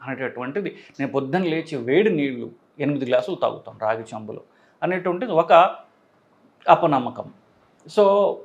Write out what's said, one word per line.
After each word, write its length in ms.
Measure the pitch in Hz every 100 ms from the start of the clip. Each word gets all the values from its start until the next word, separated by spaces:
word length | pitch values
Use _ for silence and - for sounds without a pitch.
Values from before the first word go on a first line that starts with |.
అనేటటువంటిది, 720 | 131 127 127 117 127 202 180 - - -
నేను 120 | 139
పొద్దున్న 340 | 139 135 175 175
లేచి 320 | 160 160 139
వేడి 320 | 117 156 214
నీళ్లు 420 | 160 139 123 113 - _ -
ఎనిమిది 260 | 139 143 120
గ్లాసులు 300 | 123 156 180
తాగుతాం 400 | 117 - 113 110
రాగి 200 | 110 113
చెంబులో 400 | 113 110 107 - - _ _ _
అనేటువంటిది 480 | 165 185 180 180 233
ఒక 440 | 160 175 170 190 - - _ _ _ _ _ _ _ -
అపనమ్మకం. 560 | 160 165 135 120 - - - _ _ _ _ - 214
So, 380 | 202 202 196 -